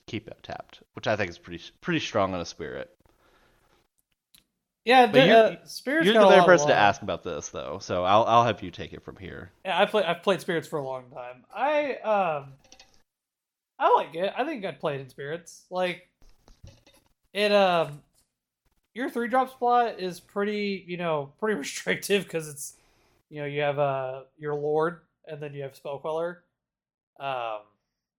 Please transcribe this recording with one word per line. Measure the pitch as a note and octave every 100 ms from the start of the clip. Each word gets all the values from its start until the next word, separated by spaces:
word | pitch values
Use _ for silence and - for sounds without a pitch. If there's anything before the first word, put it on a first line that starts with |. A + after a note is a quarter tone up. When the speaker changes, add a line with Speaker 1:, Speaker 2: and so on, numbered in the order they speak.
| -
Speaker 1:
keep | A2 -
it | -
tapped, | - - - - _
which | - A#2+
I | G#2
think | F#2
is | E2+
pretty, | - E2+ - _
pretty | - D#3+
strong | - G#2+ F#2+
on | F2+
a |
spirit. | E2+ - D2 C2 - _ _ _ _ _ _ _ _ _ _ _ _ _ _ _ _ _ _ _
Speaker 2:
Yeah, | A3+ B3+ A#3+
Speaker 1:
But |
Speaker 2:
the, | - F#3+
Speaker 1:
you, |
Speaker 2:
uh, | A3+ G#3+ E3+
Spirit's | - - B3+ D#4 G3+
Speaker 1:
you're |
Speaker 2:
got | A3+
Speaker 1:
the | G3
Speaker 2:
a |
Speaker 1:
better | F#3+
Speaker 2:
lot |
of | F3
Speaker 1:
person | E3+ D3
to |
Speaker 2:
love. | G2+
Speaker 1:
ask | G#2 -
about | G2 E2+
this, | F#2 D2 -
though, | E2 C2 F#2
so | - F#2
I'll, | F2+ G#2+
I'll | A2 A#2
have | A#2+ G2
you | F2+
take | - E2+
it | -
from | - -
here. | F#2 - - _
Speaker 2:
Yeah, | F#3+ F3
I | G3+
play, | G#3+
I've | E3+ E3
played | G3+ E3+
Spirits | - E3 -
for | D#3
a |
long | C3 C3 B2
time. | C3 B2 B2+ _
I, | G3+ C#4 D4+ D4 -
um, | G#3+ G3+ F3 D3 C3+ C3+ _ - _ _ _ _ _ _ _ _ _ -
I | E4
like | A#4+ D#3+
it. | D#3+ F#3 G3+
I |
think | C#4+ C4+
I'd | F#3 C#3+
play | E3 C#3
it |
in | C3
Spirits. | - C#3+ E3+ - - -
Like, | F3+ F3+ E3+ _ _ - _ _ _ - _ _ _ _ _ _
it, | G3 G#3
um, | G#3 F#3+ E3+ D3 D3 _ _ _ _ _ _ _ _ _
your | G#3+ C4
three | A#3 A#3
drop | B3+ B3+
spot | - A#3+ A#3+ A#3 -
is | F#3 F3
pretty, | _ G3+ G3+ G#3 G3+ F#3+ F3
you | F3
know, | E3+ D#3 C#3 -
pretty | A3
<laughs> | G#3
restrictive | B3+ - F#3 F3 - G3 -
'cause | E3 D#3
it's, | C#3 - - _ _ _ _ _
you | D3
know, | C#3+
you | C#3+
have, | D3 C#3
uh, | C#3+ C3+ C3 C3+ - _
your | D3 D3
Lord, | D3+ D#3 E3 E3 _ _ -
and | D3
then | D3
you | C#3
have | C3+ -
Spell | D3+ C3+
Queller, | D#3+ D#3+ E3+ F3 _ _ _ _ _ _ _ -
um, | C#3 B2+ A#2 G#2+ G2+ _ _ _ _